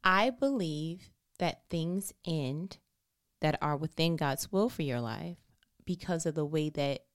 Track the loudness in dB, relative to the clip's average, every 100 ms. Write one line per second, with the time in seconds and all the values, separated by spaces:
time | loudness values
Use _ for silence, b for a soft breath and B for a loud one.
0 | 6 6 4 2 0 2 0 -2 -4 -6
1 | -14 _ _ _ -2 -2 _ -2 0 -2
2 | -6 -10 -4 -2 -2 -4 -8 -12 _ _
3 | _ _ _ _ 0 0 0 0 -2 0
4 | 2 2 0 -2 -2 0 0 0 -2 -2
5 | -2 -6 -8 -12 _ _ _ _ -6 -6
6 | -2 -2 0 0 0 0 0 0 -2 -2
7 | _